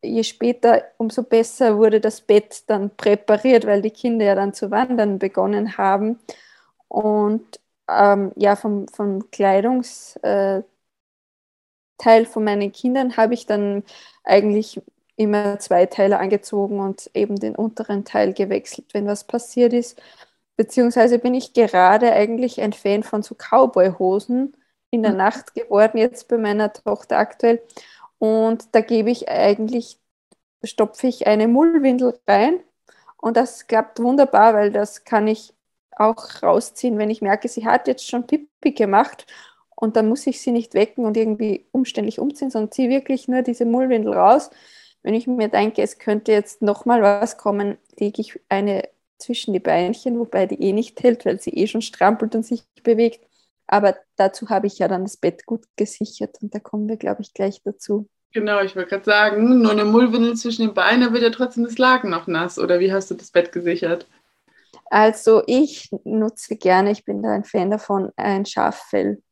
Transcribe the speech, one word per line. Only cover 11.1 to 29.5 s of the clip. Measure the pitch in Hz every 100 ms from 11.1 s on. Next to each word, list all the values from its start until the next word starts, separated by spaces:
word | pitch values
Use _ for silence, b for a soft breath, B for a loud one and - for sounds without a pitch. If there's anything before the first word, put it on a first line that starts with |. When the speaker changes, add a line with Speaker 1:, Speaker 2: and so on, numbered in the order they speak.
| _ _ _ _ _ _ _ _ _
Speaker 1:
Teil | 240 226 226
von | -
meinen | 214 202 202
Kindern | - 254 254 254 233
habe | 220
ich | 240 -
dann | 208 202 202 202 b b b
eigentlich | - 196 208 208 214 - - _ _ _
immer | 214 208 208 202
Zweiteiler | - 180 185 - 196 202
angezogen | 190 202 - 208 196 202
und | 196 196 - -
eben | 214 202
den | 214 -
unteren | 220 220 220 202 202
Teil | 208 208
gewechselt, | 190 196 196 - - -
wenn | 208 202
was | 208
passiert | - 240 233 - 240
ist. | 240 233 - b b b b _ -
Beziehungsweise | 220 - 240 240 233 240
bin | 247
ich | 247 262
gerade | - 220 185 185 214 240
eigentlich | - 214 226 247 -
ein | 214
Fan | 208 202 208
von | 220 214
so | 214 -
Cowboy-Hosen | - 226 262 196 185 180 185 190 - 247 269 _ _ _ _
in | 240
der | 220
Speaker 2:
Mhm. | 190
Speaker 1:
Nacht | 190 254 - -
geworden, | 233 202 214 220
jetzt | 226 240 -
bei | 240
meiner | 214 208 214
Tochter | 208 - 208 - -
aktuell. | 214 - 233 233 - B B B B _
Und | 220 220 220 226 - 226
da |
gebe | 220 233 214
ich | 240 -
eigentlich, | - 196